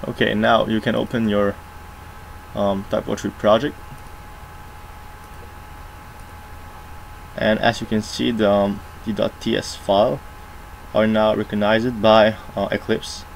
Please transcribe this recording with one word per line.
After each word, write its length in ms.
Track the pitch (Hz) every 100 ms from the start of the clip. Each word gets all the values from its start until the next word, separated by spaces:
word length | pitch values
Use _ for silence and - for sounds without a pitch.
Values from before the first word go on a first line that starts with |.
| -
okay, 260 | 117 110
now 320 | 107 113 113 110
you 140 | 110
can 140 | 117
open 340 | 113 110 120 110
your, 260 | 104 101 - - - - - - - - - -
um, 300 | 113 101 98 101
Type 180 | - -
O 80 | 104
three 140 | 101
project. 460 | - 107 110 143 - - - - - - - - - - - - - - - - - - - - - - - - - - - - - - - - - - - - -
And 220 | 107 107
as 200 | 113 113
you 60 | 110
can 160 | 110
see, 280 | 107 - 123
the, 200 | 113 107
um, 300 | 101 101 101 - -
the 80 | -
dot 280 | 202 196 -
T 160 | - 110
S 200 | - -
file 440 | - 98 117 143 - - - - - - -
are 120 | - 110
now 280 | 110 107
recognized 680 | 107 104 107 104 110 120 117
by, 360 | 110 110 110 110 - -
uh, 120 | 101
Eclipse. 540 | 104 - 113 - - -